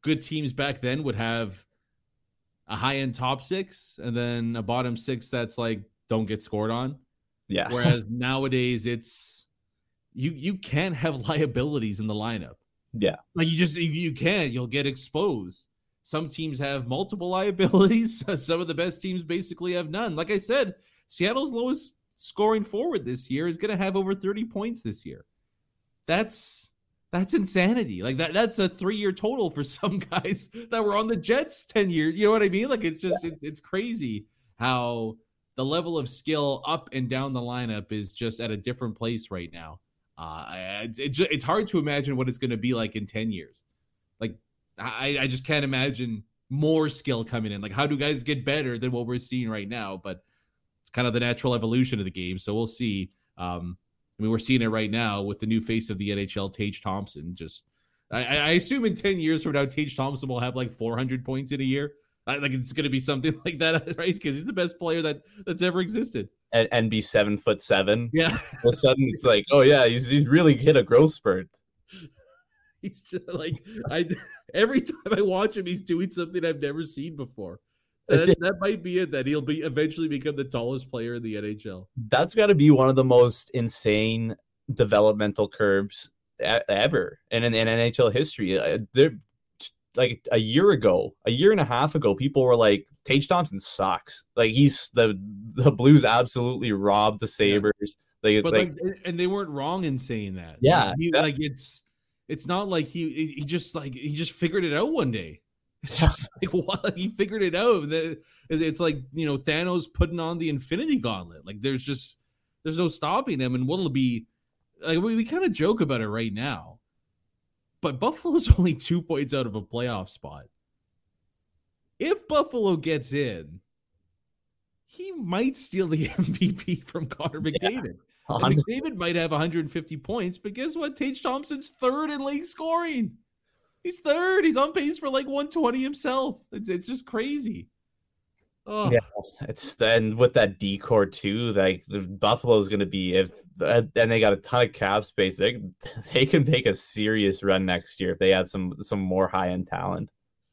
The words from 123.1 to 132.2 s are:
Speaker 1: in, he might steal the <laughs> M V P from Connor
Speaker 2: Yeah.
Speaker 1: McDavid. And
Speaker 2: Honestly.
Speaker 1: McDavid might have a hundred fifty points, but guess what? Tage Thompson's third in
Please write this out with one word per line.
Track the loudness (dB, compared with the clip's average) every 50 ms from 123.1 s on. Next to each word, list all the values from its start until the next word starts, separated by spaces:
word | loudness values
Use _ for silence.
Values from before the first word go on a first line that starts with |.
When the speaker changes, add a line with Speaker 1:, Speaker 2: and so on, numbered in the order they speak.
Speaker 1:
in, | -2 -2 -2 -2 -4 -8 -10 -14 -18 -20 _ _ _ _ _ _ _ _ _ _ _ _ _ _ _ _ _ _ _ _ _ _ _ _ _
he | _ -18 -14 -12 -12
might | -10 -8 -6 -4 -2 0 0 0 -2
steal | -4 -10 -6 -2 -2 0
the | 0 0 0 0 -2
<laughs> | 0
M | -2 0
V | 0 0 0 0 0 0
P | -2 -4 -4 -4 -4
from | -6 -10 -8 -8 -8
Connor | -8 -8 -6 -6 -6 -6 -4 -4
Speaker 2:
Yeah. | -2 -2 0 -2 0
Speaker 1:
McDavid. | -2 -2 -6 -8 -12 -14 _ _ _ _ _ -4
And | -2 2
Speaker 2:
Honestly. | 4 4 4 4 2 2 -2 -4
Speaker 1:
McDavid | -4 -6 -6
might | -4 -2 0 0
have | 0 0 0 0
a |
hundred | 0 0 0 0 -2 -4 -4
fifty | -6 -8 -8 -8 -12
points, | -12 -8 -6 -4 -4 -4 -4 -6
but | -8 _ -10 -8
guess | -6 -8 -6 -6
what? | -6 -6 -6 -4
Tage | -4 -4 -4 -4 -4
Thompson's | -4 -4 -4 -4 -6 -8 -10 -10 -10 -14
third | -8 _ 0 0 2 2 -2 -4
in | -4 -4